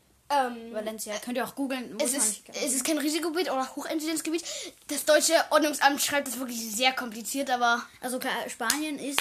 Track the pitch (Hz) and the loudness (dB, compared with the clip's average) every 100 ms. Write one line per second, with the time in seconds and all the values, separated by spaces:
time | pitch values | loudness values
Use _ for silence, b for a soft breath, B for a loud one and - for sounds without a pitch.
0 | _ _ _ 285 247 233 226 220 214 220 | _ _ _ 2 2 -4 -8 -6 -6 -8
1 | 214 208 - 247 220 - 277 262 233 208 | -8 -6 -4 -4 -4 -2 -2 -2 -4 0
2 | 285 269 - - - - 294 254 - 302 | 0 2 0 0 -8 -4 -2 0 0 0
3 | 294 311 339 320 277 262 262 - - 320 | 0 0 0 0 0 0 -2 -6 -4 -4
4 | 311 320 330 339 B B 370 B - 285 | -2 -2 -2 -4 B B -10 B -6 -2
5 | - 302 - 330 - 302 302 277 277 285 | 6 6 8 4 6 4 4 4 4 4
6 | - 285 285 233 262 233 226 208 254 254 | 2 0 -2 -6 -6 -6 -6 0 2 2
7 | 247 226 214 277 262 247 240 233 - B | -6 -8 -6 -4 0 2 4 2 -2 B
8 | 240 247 262 233 240 - 233 277 311 285 | -6 -4 -2 -4 -4 -4 -2 -2 -2 -4
9 | 262 277 | -4 -4